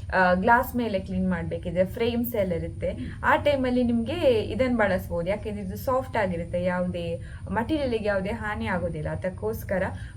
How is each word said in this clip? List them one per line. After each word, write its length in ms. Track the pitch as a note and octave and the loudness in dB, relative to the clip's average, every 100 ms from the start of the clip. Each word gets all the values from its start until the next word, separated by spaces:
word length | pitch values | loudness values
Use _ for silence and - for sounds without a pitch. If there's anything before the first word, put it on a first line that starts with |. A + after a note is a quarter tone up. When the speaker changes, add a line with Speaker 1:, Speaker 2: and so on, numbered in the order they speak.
| - | -2
Speaker 1:
ಆ, 200 | F3+ F#3 | 4 6
ಗ್ಲಾಸ್ 420 | F3+ A3 A#3+ C4 A#3+ | 6 6 4 4 -2
ಮೇಲೆ 220 | A3+ F#3+ | -2 -2
ಕ್ಲೀನ್ 320 | F#3 F#3 F#3 | -2 -2 0
ಮಾಡ್ಬೇಕಿದ್ರೆ 540 | F3 E3 E3 F3 E3+ | 0 -2 -6 -2 0
ಫ್ರೇಮ್ಸ್ 500 | F#3 - A#3 A#3 A#3 | 0 0 0 0 0
ಎಲ್ಲ 180 | A3 F#3 | 0 0
ಇರುತ್ತೆ, 400 | E3 E3 - E3+ | -2 -4 -4 -6
Speaker 2:
ಹ್ಮ್. 320 | A3 B3 - | -4 -8 -2
Speaker 1:
ಆ 120 | A3+ D4 | 2 4
ಟೈಮಲ್ಲಿ 460 | D4 C#4 B3+ B3 | 4 2 2 2
ನಿಮ್ಗೆ 600 | A#3+ A#3 A3+ F4 D4 A3+ | 4 2 0 2 4 4
ಇದನ್ನ 340 | G3 A3 B3+ A#3+ | 2 0 2 4
ಬಳಸ್ಬೋದು. 540 | G3+ F#3 - F3 E3+ | 2 2 -2 -2 -2
ಯಾಕೆಂದ್ರೆ 360 | G3+ A3 G3+ F#3+ | -2 -4 -6 -6
ಇದು 100 | G3+ | -4
ಸಾಫ್ಟ್ 400 | - C4 C4 A#3 | 0 0 0 0
ಆಗಿರುತ್ತೆ, 480 | G3 E3+ E3+ F3+ | 0 -2 -4 -2
ಯಾವುದೇ 560 | F3+ F3+ F3+ F3 E3+ E3+ - - - | 0 0 -2 -2 -4 -6 -8 -10 -4
ಮಟೀರಿಯಲ್ಗೆ 580 | G3+ A#3+ D#4 C4+ A3+ G#3 | -2 0 0 0 0 0
ಯಾವುದೇ 220 | G3 F#3+ | 0 0
ಹಾನಿ 360 | A3+ G#3+ G#3+ A3+ | -4 -4 -4 -2
ಆಗೋದಿಲ್ಲ. 420 | F3+ F3 D#3 D#3 | -2 -2 -4 -4
ಅದಕ್ಕೋಸ್ಕರ, 720 | D#3+ F3+ F#3 G#3+ A3+ - F#3+ G3+ - - | -4 -4 -4 -4 -4 -2 -2 -2 -4 -10